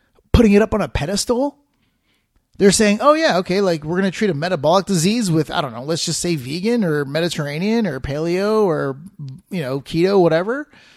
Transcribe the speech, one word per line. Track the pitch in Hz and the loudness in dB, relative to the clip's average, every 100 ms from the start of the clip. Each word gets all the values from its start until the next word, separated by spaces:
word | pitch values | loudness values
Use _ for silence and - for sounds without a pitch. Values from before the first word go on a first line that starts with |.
| _ _ _ | _ _ _
putting | - 226 | 6 6
it | 202 | 6
up | 214 | 4
on | 214 | 0
a | 151 | -4
pedestal, | - 151 196 - 240 285 - _ _ _ _ _ _ _ _ _ - | -4 -4 -4 -2 -2 -2 -4 _ _ _ _ _ _ _ _ _ 2
they're | 196 | 4
saying, | 185 208 208 | 6 4 2
"Oh | 269 | 2
yeah, | 302 214 175 | 4 2 0
okay, | 190 185 | -2 -2
like, | 190 165 | 0 -2
we're | 151 180 | -4 -2
gonna | 196 | -2
treat | - 214 | 0 -2
a | |
metabolic | 143 175 180 147 190 190 | -2 -2 -2 2 2 2
disease | 185 170 233 202 | 0 2 0 0
with, | 160 143 | 0 0
I | 139 | -4
don't | 143 | -6
know, | 113 | -8
let's | 139 165 - | -6 -6 -4
just | 156 | -4
say | 175 160 | -4 -4
vegan | 123 160 208 240 | -6 -6 -2 0
or | 180 147 | 0 -2
Mediterranean | 139 151 170 - 143 147 196 226 202 | -4 -4 -4 -4 -6 -4 -2 0 -2
or | 131 | -4
paleo | 135 143 165 180 208 220 | -6 -4 -2 -2 0 0
or, | 202 147 139 135 170 - 139 131 _ | 0 0 -4 -6 -12 -16 -16 -16 _
you | 185 | -8
know, | 131 139 | -6 -6
keto, | - 165 185 196 | -4 0 2 4
whatever. | 170 160 190 269 302 _ _ | 4 2 0 -6 -10 _ _